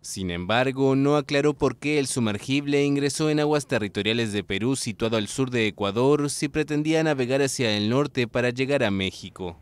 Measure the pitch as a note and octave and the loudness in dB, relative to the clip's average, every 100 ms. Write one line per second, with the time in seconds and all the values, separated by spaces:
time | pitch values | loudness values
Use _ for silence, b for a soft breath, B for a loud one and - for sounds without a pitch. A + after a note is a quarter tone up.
0 | - - F#2 F2 F2+ A2+ C3 C3 C3+ C3+ | -10 -6 -6 -4 0 0 0 0 2 2
1 | C#3 D3 C3+ C#3+ D3 C#3 C#3 B2 C#3+ D3+ | 2 2 0 0 0 0 -2 -2 -2 0
2 | C3+ - A2 G2+ - C#3 C#3+ C#3+ C#3+ C#3+ | 0 0 0 -2 -2 -2 0 2 2 2
3 | C#3 - D#3 D3+ D3 D3+ - A#2+ G#2 G#2 | 0 0 0 2 2 0 0 -2 -2 -2
4 | G2+ A#2 A2+ G2+ F2+ G2 A#2 C3+ - G2+ | 0 0 0 -2 -4 -2 -2 -2 -4 -4
5 | A2+ A2+ G#2 - B2+ B2 G#2+ - G2+ G#2 | 0 0 -2 -2 -2 0 0 0 -2 2
6 | C3 D3 C#3+ - D3 D#3 D3 D3 D3+ D#3+ | 4 2 0 -4 -4 -2 -2 0 2 2
7 | D#3+ C#3 B2 C3+ C3+ - A#2 G#2 G#2+ B2+ | 2 0 0 0 0 0 0 2 2 2
8 | D3 - A#2 B2 B2 B2 C3+ C#3+ A2+ G2 | 0 -2 -2 0 0 0 0 2 2 2
9 | F#2+ - F#2+ - F#2 E2 | -2 -4 -16 -10 -10 -10